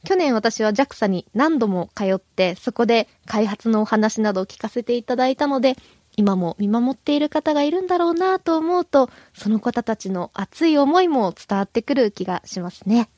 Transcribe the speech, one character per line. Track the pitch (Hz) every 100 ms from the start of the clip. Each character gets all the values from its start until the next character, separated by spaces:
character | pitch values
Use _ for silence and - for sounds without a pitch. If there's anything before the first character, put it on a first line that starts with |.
去 | - 381
年 | 302
私 | 226 220 -
は | 214
ジ | 208
ャ | 277
ク | -
サ | 208
に | 185 -
何 | 208 302 311
度 | 220
も | 180 170
通 | - 196
っ | 190
て、 | _ - 185 180
そ | -
こ | - 233
で | 233 - _ -
開 | 220 214
発 | 208 226
の | 214
お |
話 | 214 220 214 220
な | 214
ど | 190
を | 190
聞 | -
か | 220
せ | 247
て | 233
い | 240
た | - 247
だ | 254
い | 262
た | 294
の | 269
で、 | 262 262 - _ _ -
今 | 202
も | 190 170 -
見 | 202
守 | 226 247
っ |
て | 262 -
い | 294
る | 294
方 | 311 311
が | 294
い | 285
る | 349
ん | 370
だ | 359
ろ | 339
う |
な | 339 381 381
と | 349 320
思 | 320 359
う |
と、 | 349 285 254 - -
そ | - 208
の | 220
方 | 240 240
た | 233 220
ち | 190
の | 185 175
熱 | - 190 - 330
い | 302
思 | 277 349
い | 359
も | 277 196
伝 | - - 196
わ |
っ | 196
て | 240
く | -
る | 277 220
気 | -
が | 185 180
し | - -
ま | 180
す | - -
ね。 | 233 226